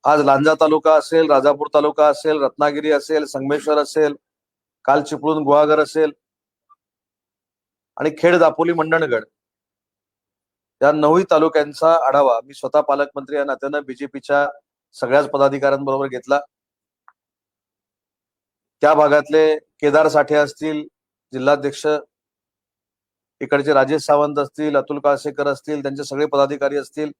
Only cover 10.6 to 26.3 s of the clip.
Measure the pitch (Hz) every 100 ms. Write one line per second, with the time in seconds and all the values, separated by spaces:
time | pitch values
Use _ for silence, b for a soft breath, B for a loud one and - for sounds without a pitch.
10.6 | _ _ 139 151 151 170 190 156 160 156
11.6 | 147 143 160 165 135 139 135 117 131 139
12.6 | 131 151 147 139 143 139 135 147 143 131
13.6 | 139 147 135 123 143 139 - 143 143 143
14.6 | _ _ _ - 127 139 147 139 139 139
15.6 | 139 139 139 135 139 123 127 143 143 _
16.6 | _ _ _ _ _ _ _ _ _ _
17.6 | _ _ _ _ _ _ _ _ _ _
18.6 | _ _ 147 156 151 147 147 156 156 151
19.6 | _ _ 147 147 156 151 143 147 147 -
20.6 | 156 151 151 _ _ _ _ 131 131 143
21.6 | 139 139 151 151 - _ _ _ _ _
22.6 | _ _ _ _ _ _ _ _ 135 143
23.6 | 139 139 131 151 - 147 147 147 139 -
24.6 | 151 143 131 143 143 143 151 135 143 135
25.6 | - 147 135 139 139 139 147